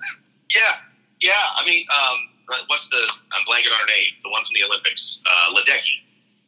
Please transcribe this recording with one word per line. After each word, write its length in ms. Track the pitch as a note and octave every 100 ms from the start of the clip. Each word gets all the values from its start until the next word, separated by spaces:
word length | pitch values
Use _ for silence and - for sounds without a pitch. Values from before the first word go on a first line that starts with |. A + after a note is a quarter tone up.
<laughs> 80 | - - _ _ - A3+ G#3+ - - _ _ -
Yeah, 100 | - G3+ F3+ -
I 100 | F3+
mean, 200 | F3 -
um, 240 | D3 C3+ B2 - _ - B2+ C3+
what's 220 | D3 -
the, 80 | B2 A#2 - -
I'm 120 | G2 G#2
blanking 260 | A#2+ A2+
on 80 | A2
her 60 | A2
name, 220 | G#2 G2 -
the 60 | G2+
one 140 | A2
from 100 | - G2+
the 60 | G2+
Olympics, 560 | G2+ - - - - -
uh, 280 | - -
Ledecky. 480 | - - - - - - - _ _